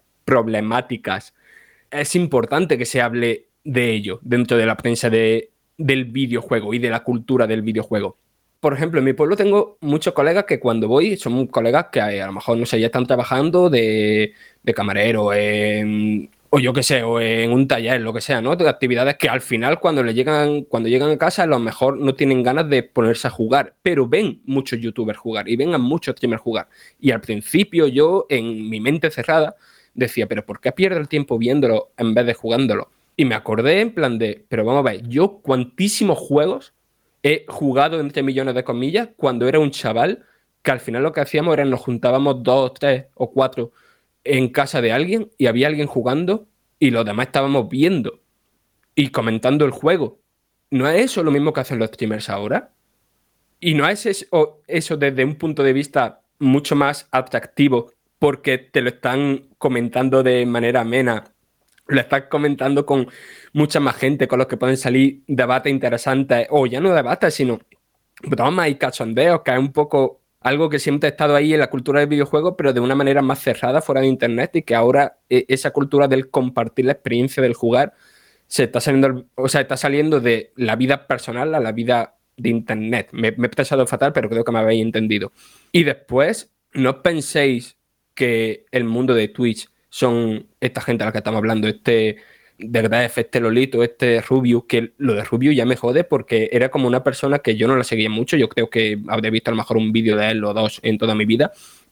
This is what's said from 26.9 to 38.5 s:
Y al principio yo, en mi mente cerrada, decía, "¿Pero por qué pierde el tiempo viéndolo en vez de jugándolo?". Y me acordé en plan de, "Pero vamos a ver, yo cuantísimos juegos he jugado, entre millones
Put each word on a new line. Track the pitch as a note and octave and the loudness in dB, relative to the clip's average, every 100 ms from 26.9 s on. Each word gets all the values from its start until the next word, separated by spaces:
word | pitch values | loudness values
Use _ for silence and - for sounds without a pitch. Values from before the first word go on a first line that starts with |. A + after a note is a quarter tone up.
| _ | _
Y | C3 | 0
al | A2+ | 0
principio | - G#2 - E3 G3+ E3+ D3 | -4 -8 -2 0 2 2 2
yo, | B2+ D#3 F#3+ - | 4 4 2 0
en | C3 A#2 A2 G#2+ | -2 -2 -6 -8
mi | A2 | -4
mente | A#2+ D#3 D#3 | -2 0 -2
cerrada, | C#3 A#2 D#3+ D3+ - _ _ _ | -4 0 2 0 -4 _ _ _
decía, | - B2 - G#2+ | -4 -2 -2 -4
"¿Pero | G#2+ | -4
por | - G#2 | -8 -6
qué | - | -6
pierde | - F#3+ F3 | 0 0 0
el | D3 | -2
tiempo | D3+ C#3 A#2 | -4 -2 -2
viéndolo | A#2 C#3+ B2+ A2 - - | 0 2 2 2 -2 -4
en | A#2 | -2
vez | A2 A#2+ | 0 -2
de | |
jugándolo?". | A2+ A2+ A#2 C3 G2+ - _ _ - | -4 -2 0 0 -2 -6 _ _ -2
Y | C3+ | 0
me | A2 | 0
acordé | - A2 C3 F#3 | -2 0 2 2
en | A3+ | 0
plan | G3 C#3 A2+ | -2 -2 -2
de, | A2 G#2 _ | -4 -6 _
"Pero | A#2 | -2
vamos | G#2+ C#3 | 0 2
a | C3 | 0
ver, | G2 A#2 | -2 -4
yo | C3 G3 - | 0 0 0
cuantísimos | C3+ B2+ B2 - G3+ - G3+ D#3 | -2 -2 -2 -2 -2 0 0 0
juegos | - C#3+ D#3 C4+ - _ _ _ _ _ | 0 2 2 -2 -10 _ _ _ _ _
he | C#3+ D#3 - | 0 0 -4
jugado, | - C#3+ C3 D3+ D#3+ | -4 0 2 2 0
entre | C#3+ C#3+ | -4 -2
millones | C3+ C3+ C3+ | -2 -2 -2